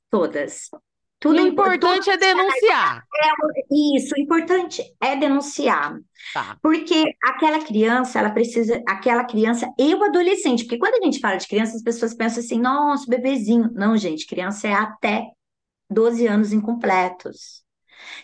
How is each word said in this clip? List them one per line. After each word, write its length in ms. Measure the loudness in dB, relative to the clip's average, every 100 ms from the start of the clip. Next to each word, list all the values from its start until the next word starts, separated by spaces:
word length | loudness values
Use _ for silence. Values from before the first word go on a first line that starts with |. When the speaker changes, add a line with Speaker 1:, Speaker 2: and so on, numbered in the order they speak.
| _
Speaker 1:
todas. 600 | 0 0 -2 -8 -10 -18 -20 _ _ _ _
Tudo 160 | 2 4
Speaker 2:
O 60 |
Speaker 1:
em-, 80 | 4
Speaker 2:
importante 560 | 4 2 4 2 2 2
Speaker 1:
tudo 80 |
Speaker 2:
é 40 | 2
denunciar. 840 | 4 4 2 2 2 4 0 -2 -6 0
Speaker 1:
É, 760 | 0 0 -2 -4 0 2 2 0
isso, 180 | -2 -2
o 40 |
importante 640 | 0 0 2 0 0 -6 -12 -4
é 160 | -2 0
denunciar. 840 | 0 0 -2 -2 0 0 -2 -8 -18 _ -12
Speaker 2:
Tá. 240 | -10 -10 -2
Speaker 1:
Porque 520 | 0 0 2 0 0 0
aquela 380 | -4 0 0 0
criança, 580 | -2 0 2 2 0 -2
ela 100 | -2
precisa, 520 | 0 0 0 0 -2 -4
aquela 380 | -2 0 0 0
criança 440 | 0 0 0 -4 0
e 160 | 2
o 100 | 4 2
adolescente, 580 | 2 2 2 0 -2
porque 140 | -2 -2
quando 180 | 0 0
a 80 |
gente 160 | 0 0
fala 160 | -2 -2
de 120 | -2
criança, 280 | -2 -2 -4
as 80 |
pessoas 300 | -4 -2 -4
pensam 260 | -2 -4 -4
assim, 220 | -4 -2
"Nossa, 440 | 0 0 0 0 0
bebezinho." 600 | 0 0 0 2 2 2
Não, 240 | 0 0 2
gente, 280 | 0 -4 -8
criança 420 | -6 -6 -4 -2
é 40 |
até 520 | -2 -2 -4 -4 -2 -6 -14 _ _ _ _ -4
doze 380 | 0 2 2 2
anos 240 | 2 2
incompletos. 1120 | 0 -2 -2 0 0 0 -4 -14 -16 -20 -20 _ _ _ -20 -20 -14